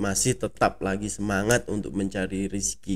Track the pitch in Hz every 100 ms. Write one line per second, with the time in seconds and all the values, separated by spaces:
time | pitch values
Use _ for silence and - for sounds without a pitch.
0 | 101 95 127 123 107 - 107 - 95 98
1 | 104 - 104 98 104 120 - 104 - 92
2 | 98 98 92 95 98 98 90 - -